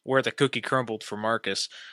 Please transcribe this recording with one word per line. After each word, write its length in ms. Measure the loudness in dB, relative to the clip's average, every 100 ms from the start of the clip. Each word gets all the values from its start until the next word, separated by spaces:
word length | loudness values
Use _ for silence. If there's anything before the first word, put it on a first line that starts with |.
where 180 | 2 2
the 80 | 4
cookie 300 | 2 2 0
crumbled 420 | 0 0 0 -4
for 140 | -6 -4
Marcus. 520 | 0 0 0 -2 -4 -8 -18